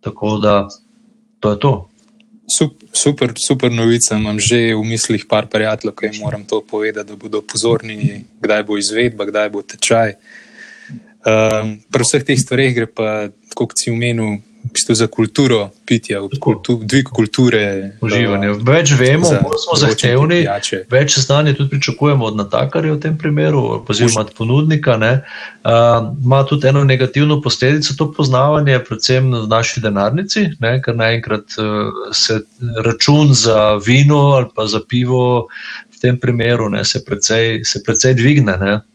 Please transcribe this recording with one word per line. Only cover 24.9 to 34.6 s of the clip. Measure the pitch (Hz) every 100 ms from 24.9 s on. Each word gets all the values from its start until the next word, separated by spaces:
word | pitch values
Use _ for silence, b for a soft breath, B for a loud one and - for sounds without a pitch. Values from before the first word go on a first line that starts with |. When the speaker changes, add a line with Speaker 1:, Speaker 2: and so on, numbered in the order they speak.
| 113
Speaker 1:
ne. | 110 131 B B B B
Ehm, | - 117 120 117 110 -
ima | 123 139
tudi | 139 147 135
eno | 139
negativno | 139 127 127 139 151 151
posledico | 123 - 127 151 147 139
to | 151
poznavanje, | 151 139 127 139 151 143 127
predvsem | - 120 - 127 131
v | 120 107
naši | 113 117 -
denarnici, | 113 101 101 143 196 220 190 151
ne, | 113 131
ker | 131 117
naenkrat, | 113 117 - 107 -
eh, | - 107 107 107 107 107
se | - - 110 107 _ 120 113
račun | 110 113 - 147 151 127
za | 120 110 107 107
vino | 98 131 143 147 143
ali | 135 120
pa | -